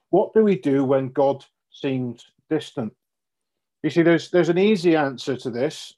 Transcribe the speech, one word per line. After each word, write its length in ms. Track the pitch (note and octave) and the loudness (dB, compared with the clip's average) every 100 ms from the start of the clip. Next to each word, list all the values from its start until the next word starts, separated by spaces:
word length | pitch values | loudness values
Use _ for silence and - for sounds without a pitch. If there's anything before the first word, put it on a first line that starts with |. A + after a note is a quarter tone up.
| - | -2
what 240 | F3 - | 0 2
do 100 | A3 | 2
we 140 | G#3+ F#3 | 2 2
do 260 | C#3+ C#3 | 2 0
when 260 | C3 C3+ C3 | 2 0 -2
God 360 | C#3 C#3 C3+ - _ _ | 0 0 0 -8 _ _
seems 540 | - C#3+ C3 B2 A#2 - _ - | -10 -6 -4 -6 -10 -18 _ -6
distant? 440 | D#3 - - A2 _ _ _ _ _ _ _ _ _ | -6 -6 -8 -10 _ _ _ _ _ _ _ _ _
You 60 | D#3 | -4
see, 120 | E3 | 2
there's, 280 | E3 E3 - | 2 2 0
there's 200 | F3+ E3 | 0 2
an 80 | F3 | 2
easy 380 | G3+ G#3 F3 D#3+ | 2 2 2 2
answer 420 | C#3 B2 - B2+ | 0 -4 -6 -6
to 120 | C3 | -6
this, 440 | A#2 C#3+ - - | -4 -4 -6 -18